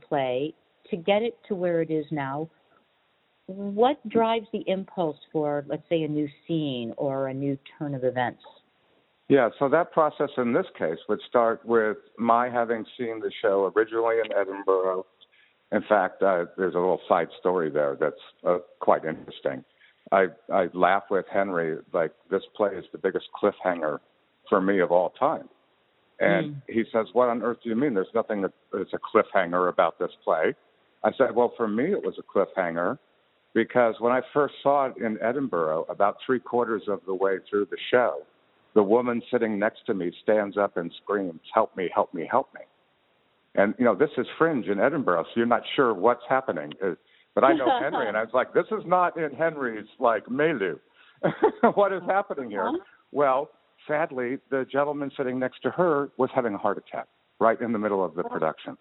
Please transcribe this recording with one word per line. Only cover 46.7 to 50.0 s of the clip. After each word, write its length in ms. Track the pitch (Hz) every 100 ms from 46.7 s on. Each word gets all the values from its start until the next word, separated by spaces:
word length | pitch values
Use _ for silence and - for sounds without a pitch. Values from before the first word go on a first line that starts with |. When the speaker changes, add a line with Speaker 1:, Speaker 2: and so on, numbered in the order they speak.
| 71
Speaker 2:
Uh, 120 | 95 - _ _ _
but 100 | - -
I 80 |
know 160 | 320 254 247
Henry, 280 | 147 - 113
and 100 | 107
I 60 |
was 100 | 113
like, 180 | 127 113
'This 160 | 156 175
is 140 | 214 165
not 300 | 180 175 170
in 140 | 151
Henry's, 540 | 131 165 151 123 107 107
like, 300 | -